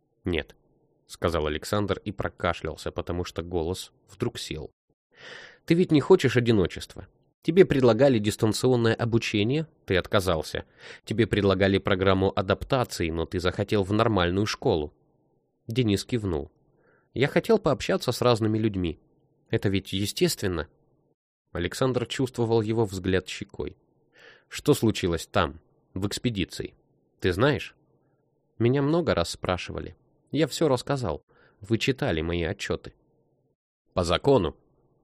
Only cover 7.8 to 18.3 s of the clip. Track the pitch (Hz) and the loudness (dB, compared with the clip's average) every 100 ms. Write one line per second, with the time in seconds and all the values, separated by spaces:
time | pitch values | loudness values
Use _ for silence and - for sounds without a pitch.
7.8 | 123 110 139 117 104 - 110 101 127 127 | 4 6 4 4 0 0 0 0 2 2
8.8 | 113 113 117 117 - 107 107 147 160 _ | 2 0 0 0 0 0 0 0 -4 _
9.8 | - 92 - 107 92 80 - - - _ | -2 -2 2 0 0 -2 -4 -8 -10 _
10.8 | - - - 107 107 104 98 95 98 98 | -20 -18 -8 -2 0 2 2 4 4 2
11.8 | - 98 95 95 95 - 98 95 - 131 | 2 2 4 4 2 0 0 -2 0 -2
12.8 | 120 - 85 82 80 95 87 87 101 107 | -2 -4 -4 -2 -4 -2 -2 -2 -2 0
13.8 | 95 104 113 101 87 92 107 - 135 87 | 0 2 2 2 2 0 -2 -2 0 0
14.8 | 76 _ _ _ _ _ _ _ - 113 | -2 _ _ _ _ _ _ _ -8 0
15.8 | 113 98 - 123 101 80 69 _ _ _ | 2 2 0 -4 -2 -4 -6 _ _ _
16.8 | _ _ _ - 139 175 - 220 160 135 | _ _ _ -4 0 0 2 2 2 -2
17.8 | - 190 - 120 123 | 0 -2 -2 0 2